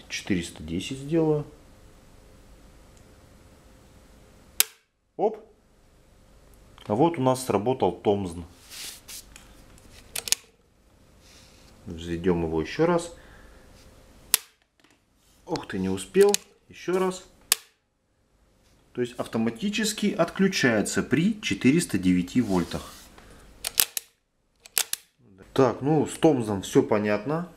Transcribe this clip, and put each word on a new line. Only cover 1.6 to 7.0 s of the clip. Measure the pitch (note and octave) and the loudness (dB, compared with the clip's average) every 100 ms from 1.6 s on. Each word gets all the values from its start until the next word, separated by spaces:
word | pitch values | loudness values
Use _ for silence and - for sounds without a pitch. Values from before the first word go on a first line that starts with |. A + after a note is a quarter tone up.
| - - - - - - - - - - - - - - - - - - - - - - - - - - - - - - - - _ _ _ - | -20 -20 -20 -20 -20 -20 -20 -20 -20 -20 -20 -20 -20 -20 -20 -20 -20 -20 -20 -20 -20 -20 -20 -20 -20 -20 -20 -20 -8 -4 -4 -6 _ _ _ -4
Оп! | G#3 G#3+ - _ _ _ _ _ _ _ _ - - - - - - | -2 -2 -14 _ _ _ _ _ _ _ _ -20 -20 -20 -20 -16 -4
А | |
вот | G#2+ | 2